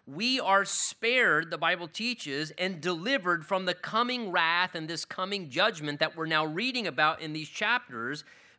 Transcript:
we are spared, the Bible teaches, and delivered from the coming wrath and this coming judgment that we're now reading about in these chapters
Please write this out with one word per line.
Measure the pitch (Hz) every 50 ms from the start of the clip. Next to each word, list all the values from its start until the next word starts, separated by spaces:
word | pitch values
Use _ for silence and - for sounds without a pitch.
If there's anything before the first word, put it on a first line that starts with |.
| _
we | - 135 156 220 247 262 262
are | 147 180 196 196 196
spared, | - - - - - - - - 226 247 254 240 196 156 151 165 165
the | 170 156
Bible | 165 165 180 175 175 160
teaches, | - - 220 240 247 - - 151 135 143 156 151 156
and | - 180 190 190 160
delivered | 143 180 180 160 170 233 277 262 175 180 175 165 151
from | - 196 185 190
the | 180 175
coming | - - 156 175 220 240 240 254 254 233 196
wrath | 175 180 165 165 170 175 180 175 -
and | 170 160 151
this | 170 151 -
coming | - - - 185 190 202 202 180 147
judgment | 120 151 196 220 208 160 151 147 147 147
that | 156 160 -
we're | 160 160
now | 160 160 156 156
reading | 156 156 175 233 262 247 247 220
about | 175 139 139 156 156 160 -
in | 165 156 151
these | 160 156 -
chapters | - - 214 214 240 247 240 - 127 113 113 123 143 147 - - - - - - _